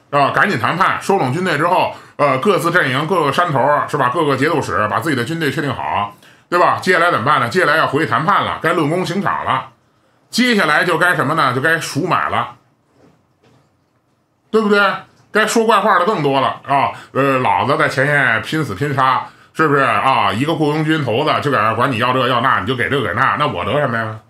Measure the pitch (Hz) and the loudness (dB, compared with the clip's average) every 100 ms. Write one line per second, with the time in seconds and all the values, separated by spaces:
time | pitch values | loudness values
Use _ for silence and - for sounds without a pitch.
0 | _ 143 139 117 180 156 123 165 180 95 | _ 0 2 2 0 0 -2 0 0 0
1 | - 190 135 139 185 147 170 180 120 - | 0 0 0 -2 -2 0 2 2 0 -4
2 | - - 147 131 196 180 165 170 147 127 | -16 -2 0 2 2 0 2 0 0 -2
3 | 156 185 147 131 175 135 131 147 110 147 | 0 0 0 0 0 2 2 2 0 0
4 | 123 147 151 131 143 160 113 90 107 104 | 0 0 0 0 0 0 0 -2 0 0
5 | 147 131 117 165 156 131 143 110 71 90 | -2 -2 -2 -2 -2 -2 -4 -4 -4 -4
6 | 101 - - - _ 175 165 113 139 180 | -4 -8 -20 -20 _ 2 2 2 0 2
7 | 170 143 117 147 120 180 160 156 139 139 | 2 2 0 0 0 0 2 2 0 0
8 | 156 117 160 190 110 82 156 175 147 175 | 0 0 2 0 0 -2 -2 0 0 -2
9 | 160 180 165 76 80 127 - - _ _ | -2 -4 -4 -4 -2 -4 -4 -16 _ _
10 | _ _ _ - 247 220 160 151 180 160 | _ _ _ -2 0 2 2 2 0 2
11 | 175 156 135 160 139 123 156 160 - 135 | 0 0 0 0 0 0 0 -2 -2 -4
12 | 175 123 73 101 120 - _ _ _ _ | -2 -2 0 -2 -4 -10 _ _ _ _
13 | _ _ _ _ _ _ _ _ _ _ | _ _ _ _ _ _ _ _ _ _
14 | _ _ _ _ _ 220 208 202 196 - | _ _ _ _ _ 0 2 2 2 0
15 | - _ _ 202 214 233 220 214 202 190 | -10 _ _ -2 0 2 2 2 2 2
16 | 180 214 143 135 123 - - 139 123 120 | 2 0 0 2 0 -2 -2 0 0 -4
17 | - 123 139 131 120 92 113 156 143 131 | -6 0 0 2 2 2 2 2 0 0
18 | 135 147 127 113 - 156 135 92 147 135 | 0 2 2 0 -2 -4 -4 -4 -2 0
19 | 131 123 - - - - 160 143 131 104 | 2 0 -4 -14 -12 -2 0 2 2 2
20 | 113 123 101 98 143 151 151 151 156 156 | 2 2 2 0 -2 0 0 0 0 -2
21 | 127 110 151 120 143 123 107 110 131 113 | 0 -2 0 0 0 0 0 0 -2 0
22 | 123 127 123 123 131 113 98 127 92 139 | 0 0 0 0 0 0 -2 -4 -2 -2
23 | 107 98 131 101 147 90 95 135 139 113 | -2 0 0 0 -2 -2 -2 -2 -2 -4
24 | 113 110 - | -6 -10 -16